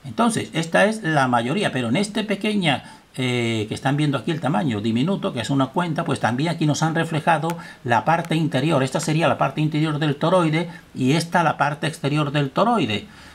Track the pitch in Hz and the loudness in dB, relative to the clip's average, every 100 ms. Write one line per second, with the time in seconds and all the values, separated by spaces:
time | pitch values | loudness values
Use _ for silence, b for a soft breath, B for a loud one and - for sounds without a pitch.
0 | 139 160 233 - 101 156 165 180 202 220 | -8 0 0 0 -4 -4 0 2 2 2
1 | 165 151 131 123 117 190 175 131 117 156 | 0 2 4 2 2 0 -2 -2 0 0
2 | 208 226 214 196 214 208 165 123 B B | 0 -2 -4 -2 -2 0 2 0 B B
3 | - - 127 123 117 113 104 104 139 143 | -12 -4 -2 0 0 0 -2 -2 0 2
4 | 151 135 113 160 151 202 156 104 113 113 | 2 0 -2 -2 -2 0 0 0 0 0
5 | 160 180 190 131 110 139 131 175 175 151 | 0 0 -2 -4 -2 0 0 -2 -2 -2
6 | 160 127 110 123 165 165 156 139 160 156 | -2 -2 -2 0 -2 0 0 2 0 0
7 | 165 151 170 156 165 170 B B 123 117 | -2 -2 0 0 0 -6 B B 0 2
8 | 156 170 - 160 151 131 151 143 135 165 | 4 0 0 0 0 0 2 2 2 0
9 | 160 156 151 - 143 160 156 151 160 147 | 0 2 2 2 0 0 0 2 0 0
10 | 151 139 160 185 160 156 175 B - - | 0 0 2 4 4 0 -2 B -14 -2
11 | 127 160 170 180 156 - 147 147 156 - | 2 2 2 2 2 2 0 -2 -6 -4
12 | 143 147 143 147 135 - 214 233 117 101 | -2 0 0 0 0 0 0 0 0 -4
13 | - B B | -6 B B